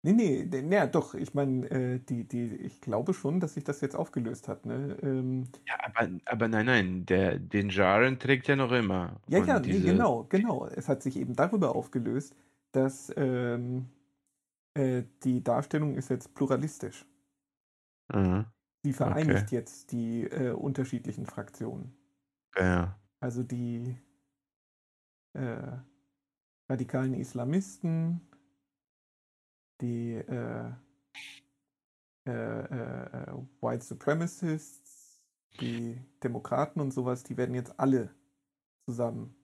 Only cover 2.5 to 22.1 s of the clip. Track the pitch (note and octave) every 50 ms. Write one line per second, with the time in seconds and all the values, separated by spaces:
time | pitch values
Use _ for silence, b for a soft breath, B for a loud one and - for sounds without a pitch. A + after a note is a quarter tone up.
2.5 | G#2 - - - - _ - - A2 B2 D#3 F3+ F#3 - - C#3+ D#3+ F#3 F3+ D3+
3.5 | - D3+ C#3 - C#3+ - - C3+ - - E3 - - C3 A#2 A2+ A#2+ - - -
4.5 | G2 - - A2+ A#2 B2+ C#3+ C#3+ - - - C#3 C3 C3 B2+ C3 C3 C3 B2+ B2+
5.5 | - - _ - - - - G#2+ G#2 A#2 A#2 F#2+ F#2 F2 _ - A2+ A2 A#2 A2+
6.5 | A2+ G#2+ G#2+ B2 B2+ A2+ F#2+ F#2 F#2 F#2 F2 - F#2 F#2 F#2+ F2+ - F2+ F2+ -
7.5 | - G2+ G2 G2+ F#2 G2 G2 F#2 G2 G#2+ A#2+ C3 C3+ B2 - B2+ C3+ B2+ - -
8.5 | C#3+ C#3 C3+ A#2 B2 B2 A2+ F#2+ F#2+ F#2 F2 E2+ - - _ - D3+ F#3+ A3 -
9.5 | C4+ G3 B2+ - F#3 G3+ E3 D#3+ F3+ G3 A#3+ F#3 B2 A#2 - - - F#3+ A3 A#3+
10.5 | D#3+ B2+ - - - - - - C#3 C3+ - C3+ B2+ C#3 C3 B2+ A#2+ B2 D3 F#3
11.5 | A3 G#3 F3+ B2 - A#2 A#2 - - C3 A#2 A2+ A#2 C3+ D3 - b b b b
12.5 | b b b _ - C3 C3 C3+ C3+ - - - - - C#3+ C3 B2+ B2 B2 A#2+
13.5 | A#2+ A#2+ A#2+ B2 B2+ B2+ C3 B2+ _ _ _ _ _ _ _ _ _ _ _ _
14.5 | _ _ _ _ _ D3+ C#3 C3 B2+ B2 B2 - _ _ - C3 B2 B2 B2+ B2
15.5 | A#2 B2 D3 - - D3+ D#3 D3 C#3 C3+ C3 - B2+ B2+ - - _ - C#3+ C3+
16.5 | C3 B2+ D3 D3+ - - - - - - - _ _ _ _ _ _ _ _ _
17.5 | _ _ _ _ _ _ _ _ _ _ _ - - G#2 G2 F2+ F2+ G2 A2 A2
18.5 | _ _ _ _ _ _ - C#3+ C3 - D3 D3+ - D3+ D#3+ D3+ A#2 G2+ G#2 G#2
19.5 | B2+ A#2+ A#2 - - - - - - A#2+ A#2 A2+ A#2 A#2 A#2+ - - - C3 B2
20.5 | A#2 - - C#3+ C3 C3+ B2+ B2+ - A#2+ - B2 A2 - - G2 - - - -
21.5 | - - A2+ A2 - G2 - B2+ - _ _ _